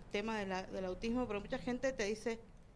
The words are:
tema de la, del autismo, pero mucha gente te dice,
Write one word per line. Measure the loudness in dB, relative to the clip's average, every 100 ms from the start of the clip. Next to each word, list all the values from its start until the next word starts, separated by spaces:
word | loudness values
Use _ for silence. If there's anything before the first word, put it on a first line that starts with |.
| -2
tema | 0 2 2
de | 2
la, | 0
del | 0 -2 -2
autismo, | 0 2 2 2
pero | 0
mucha | 0 -2
gente | 0 2 2
te | 2 2
dice, | 2 0 -2 -6 -18 -18